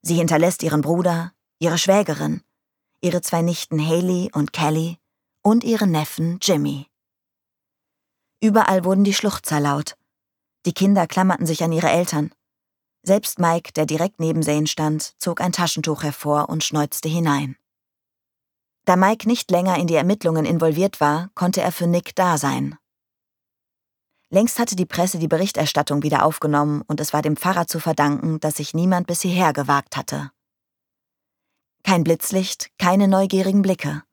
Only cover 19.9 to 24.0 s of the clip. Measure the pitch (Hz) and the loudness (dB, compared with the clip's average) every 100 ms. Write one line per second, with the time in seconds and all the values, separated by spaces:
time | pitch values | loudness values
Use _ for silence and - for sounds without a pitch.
19.9 | 160 175 208 165 160 151 170 160 156 196 | 2 2 2 0 0 0 2 2 2 0
20.9 | - 147 151 180 - 180 185 180 - 170 | 2 2 2 -4 -2 0 0 -2 -2 0
21.9 | 175 - - 185 156 139 135 139 156 _ | 0 -2 0 0 2 0 -2 -6 -10 _
22.9 | _ _ _ _ _ _ _ _ _ _ | _ _ _ _ _ _ _ _ _ _
23.9 | _ | _